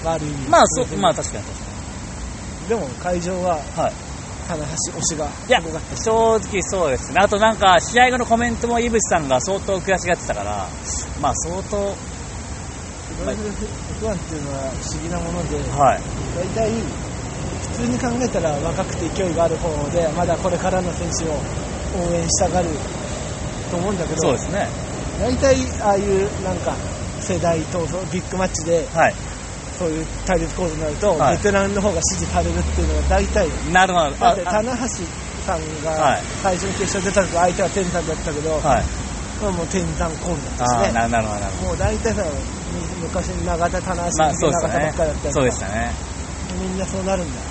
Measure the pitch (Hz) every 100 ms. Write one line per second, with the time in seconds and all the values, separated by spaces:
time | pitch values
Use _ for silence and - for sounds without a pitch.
0 | 165 165 151 143 - 330 220 - 247 -
1 | 185 156 147 113 101 - - - - -
2 | - - - - - - - 226 143 -
3 | 180 180 170 185 180 160 135 165 131 -
4 | - - - - - 165 147 160 - 165
5 | - 160 147 - - 247 165 156 - -
6 | 226 220 226 220 185 202 - 190 160 123
7 | - 143 202 208 220 220 196 175 - 233
8 | 247 247 233 226 240 220 233 233 240 220
9 | - 180 143 127 185 196 190 190 196 180
10 | 180 165 - 104 101 104 90 - - -
11 | - - 143 117 160 180 185 202 202 190
12 | - - - - - - - - - -
13 | - - 175 208 208 196 214 - - -
14 | 220 185 - 156 143 135 135 131 - 151
15 | 165 175 170 175 151 147 135 135 135 101
16 | - - - 170 185 220 220 226 165 -
17 | - - - - - - - - 240 247
18 | 247 240 247 196 165 143 160 160 180 -
19 | 165 190 185 160 165 160 170 151 147 175
20 | 165 156 175 160 185 175 185 190 180 160
21 | 170 - 160 143 - - - - - 180
22 | 175 170 165 - 180 180 170 143 - -
23 | - - - - - - - 175 180 196
24 | 151 160 165 127 - 185 160 - - -
25 | - - 214 254 277 254 - - 214 202
26 | 202 190 202 - 190 180 165 139 - -
27 | - - - 180 170 165 156 180 160 180
28 | 180 180 - 185 185 - 165 170 135 165
29 | 135 - - - - - - - 175 160
30 | 156 - - 180 160 143 180 156 156 147
31 | 208 160 143 110 208 202 196 202 196 165
32 | 160 180 165 185 170 175 170 - 165 156
33 | - 190 196 214 170 143 147 180 190 180
34 | 151 - 175 190 175 208 226 240 240 -
35 | 170 - - - - 170 156 156 160 156
36 | 147 107 - - 202 180 190 185 185 202
37 | 185 196 175 170 180 175 180 202 180 175
38 | 160 156 170 147 156 156 147 117 - -
39 | - - - - 208 175 160 190 170 156
40 | 175 156 180 160 131 - 123 120 110 113
41 | 117 117 110 104 98 95 185 165 196 214
42 | 226 208 175 139 135 - - 175 175 -
43 | 160 180 180 180 175 170 175 180 180 175
44 | 175 160 156 - 165 139 160 135 151 151
45 | 156 143 147 143 127 110 98 107 120 117
46 | - - - - - - 185 185 185 190
47 | 190 190 165 123 -